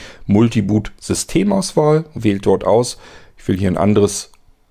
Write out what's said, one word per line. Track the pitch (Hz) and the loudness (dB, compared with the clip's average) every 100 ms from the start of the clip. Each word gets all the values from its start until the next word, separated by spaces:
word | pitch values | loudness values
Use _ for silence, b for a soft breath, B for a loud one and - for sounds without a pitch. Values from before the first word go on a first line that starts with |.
| B B B | B B B
Multiboot-Systemauswahl. | 101 117 113 98 107 - - - 98 - 170 202 196 180 - 151 156 160 | 2 2 0 0 -2 -4 -10 -6 -6 -2 -2 0 -2 -2 0 2 0 -2
Wählt | 113 107 98 104 | -4 -2 0 0
dort | 95 95 | 0 2
aus, | 110 123 - B B B B | 2 0 -6 B B B B
„Ich | - | -4
will | 92 | -2
hier | 98 | -2
ein | 85 | 0
anderes, | 101 104 101 - - _ _ _ _ | 2 2 2 -2 -14 _ _ _ _